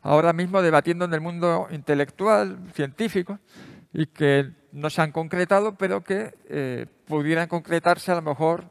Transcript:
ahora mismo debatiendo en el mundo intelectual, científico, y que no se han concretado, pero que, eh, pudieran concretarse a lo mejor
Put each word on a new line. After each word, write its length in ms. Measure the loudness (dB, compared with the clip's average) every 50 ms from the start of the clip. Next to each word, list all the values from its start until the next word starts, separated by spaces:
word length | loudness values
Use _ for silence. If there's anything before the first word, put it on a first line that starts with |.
ahora 300 | 2 4 2 4 4 4
mismo 300 | 0 0 -4 0 0 2
debatiendo 420 | 2 4 4 4 2 2 -2 -2 -2
en 100 | -4 -4
el 60 | -4
mundo 460 | -4 -6 -6 -2 0 0 0 0 -2 -6
intelectual, 880 | -10 -10 -2 0 0 0 0 -2 _ -2 2 2 2 2 2 -2 -6 -12 -16 -12 -6
científico, 640 | -6 -6 -6 -4 -4 -4 -2 -2 -2 -4 -4 -10 -14 _ _ _ -20 -20 -20 -20 -20 -20 _
y 140 | -4 -4 -4
que 440 | -4 _ 0 2 4 4 4 2 -2 -10 _ _ _
no 180 | -14 -8 -8 -6
se 120 | -2 -2
han 100 | -2 -2
concretado, 640 | -2 -6 -6 -4 -2 -2 2 4 4 2 2 0 -2
pero 260 | -4 -2 -2 -2 -4
que, 320 | -2 -4 -4 -4 -4 -8 -12 _ _ -8
eh, 380 | -6 -4 -4 -4 -6 -8 -10 -12 _ _ _
pudieran 420 | -4 -4 -2 0 0 0 0 0 -2
concretarse 640 | -4 -8 -4 -2 -2 2 4 4 2 2 2 -2
a 40 | -2
lo 60 | 0
mejor 420 | 0 -4 -2 0 2 0 0 0 -6 -16